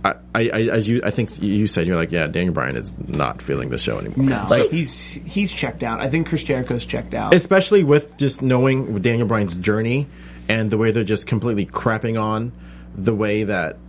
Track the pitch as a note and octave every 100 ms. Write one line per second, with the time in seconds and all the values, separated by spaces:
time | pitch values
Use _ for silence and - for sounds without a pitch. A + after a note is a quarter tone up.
0 | G2 - - A2+ A#2 A2 A2+ A2+ G#2+ A#2+
1 | G#2 G#2+ A2 - G2+ G#2 G#2 - E2+ F2
2 | E2 E2 D2+ - F2+ D2+ C2 B1 - -
3 | - D2 C2 - - C#2 B1+ A#1+ - G#1
4 | - - C3+ A#2 F#2+ - - D#3+ C#3 -
5 | - - - G3 G3+ - B2+ - A#2+ A2+
6 | C3+ D#3+ D#3+ D#3 - C3 B2 A#2+ - -
7 | - A#2+ G#2+ F3 - F#3+ F#3 G#3 D3+ D3
8 | - - C#3 - C3 B2+ C3 C3 C3 G#2
9 | G2+ A#2 A2 A2+ G2+ F2 F#2 G#2+ A2+ C3
10 | C#3+ - - - - A2 A2 G#2+ A2+ A2
11 | G2 G#2 - A2+ A#2+ G#2 F#2 - A#2+ A2
12 | A#2 A2 G#2+ G#2+ A#2+ - - - - -
13 | F#2+ G#2+ G#2+ G#2+ G#2 F#2+ D#2+ -